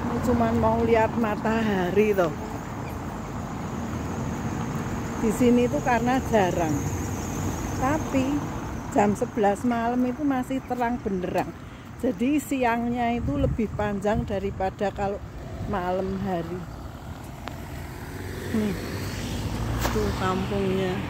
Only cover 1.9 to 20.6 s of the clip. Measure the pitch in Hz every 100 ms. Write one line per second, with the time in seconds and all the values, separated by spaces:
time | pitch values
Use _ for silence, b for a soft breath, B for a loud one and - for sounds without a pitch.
1.9 | 185 214 196 170 - - - - - -
2.9 | - - - - - - - - - -
3.9 | - - - - - - - - - -
4.9 | - - - 226 196 247 240 240 294 -
5.9 | 240 240 254 - 226 185 175 160 147 -
6.9 | - - - - - - - - - 262
7.9 | 311 - 269 262 294 - - - - -
8.9 | 269 208 208 240 - 202 202 247 233 233
9.9 | 247 247 247 294 262 247 269 - 247 233
10.9 | 247 220 196 180 180 165 - B B B
11.9 | - 254 185 240 294 - 269 247 233 240
12.9 | 240 233 240 240 285 269 - 208 - 208
13.9 | 202 202 226 233 202 196 - 190 - 196
14.9 | 196 202 202 - - - - - 202 180
15.9 | 185 190 190 196 180 165 180 165 - -
16.9 | - - - - - - - - - -
17.9 | - - - - - - 226 214 180 -
18.9 | - - - - - - - - - -
19.9 | 214 202 190 190 185 190 202